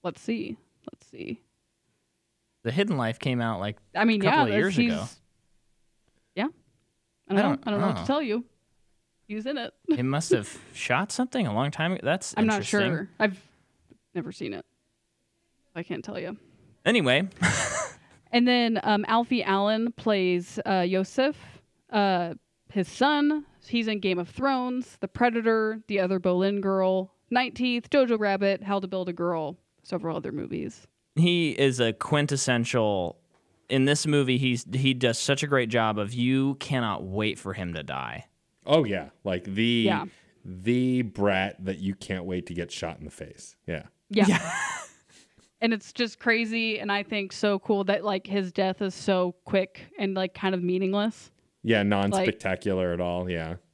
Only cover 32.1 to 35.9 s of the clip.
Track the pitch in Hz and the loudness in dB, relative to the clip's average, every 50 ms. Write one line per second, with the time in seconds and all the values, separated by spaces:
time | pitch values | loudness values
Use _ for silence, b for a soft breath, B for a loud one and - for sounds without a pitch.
32.1 | 156 147 143 143 147 135 - - 123 120 117 - - 123 110 107 101 95 90 85 | 2 2 2 2 0 -2 2 2 2 2 2 0 2 2 2 2 2 0 -2 -2
33.1 | - _ _ _ _ _ _ _ _ _ _ _ 127 135 131 139 143 147 - 156 | -6 _ _ _ _ _ _ _ _ _ _ _ 2 2 4 4 4 2 2 2
34.1 | 147 143 139 127 127 123 135 127 123 117 - - 95 131 135 135 131 123 127 120 | 2 2 4 4 2 2 2 0 0 -2 -4 -4 -2 2 2 2 2 4 2 2
35.1 | 117 - - - 143 135 - 143 139 131 123 113 117 117 113 110 | 2 2 0 0 0 0 2 0 2 2 2 2 2 2 2 2